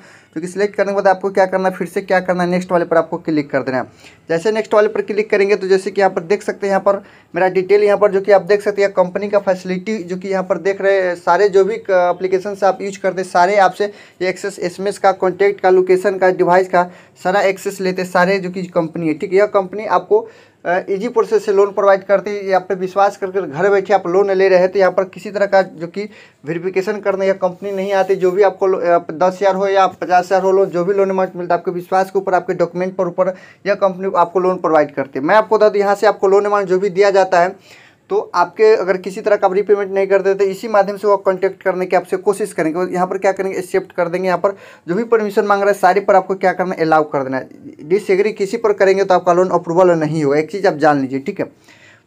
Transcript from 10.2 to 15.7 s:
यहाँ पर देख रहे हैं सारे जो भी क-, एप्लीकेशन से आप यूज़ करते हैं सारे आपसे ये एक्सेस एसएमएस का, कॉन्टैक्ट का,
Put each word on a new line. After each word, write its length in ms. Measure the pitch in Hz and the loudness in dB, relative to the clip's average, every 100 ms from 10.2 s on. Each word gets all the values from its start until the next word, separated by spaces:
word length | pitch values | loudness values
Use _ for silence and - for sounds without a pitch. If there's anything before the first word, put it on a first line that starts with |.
| 196 | -4
यहाँ 140 | 190 | -4
पर 160 | 185 185 | -2 -2
देख 220 | 175 196 | -2 0
रहे 200 | 190 196 | 0 2
हैं 140 | 180 | 0
सारे 340 | 175 180 175 208 | -2 0 2 4
जो 160 | 190 | 4
भी 120 | 190 226 | 2 -2
क-, 140 | - | 0
एप्लीकेशन 640 | 185 175 175 185 185 196 | 2 2 0 -2 -2 -4
से 120 | 196 190 | 0 0
आप 120 | 190 | 0
यूज़ 180 | 196 196 | -8 -4
करते 220 | 190 175 | -6 -4
हैं 60 | 185 | -2
सारे 280 | 185 180 208 | 2 2 4
आपसे 280 | 185 - 208 202 - _ | 2 2 -6 -6 -20 _
ये 60 | 185 | -6
एक्सेस 300 | 185 202 190 | -4 -10 -6
एसएमएस 400 | 180 175 196 196 | -8 -4 -6 0
का, 140 | 196 | 0
कॉन्टैक्ट 480 | 190 185 175 202 196 | 2 -2 2 0 2
का, 100 | 185 | 4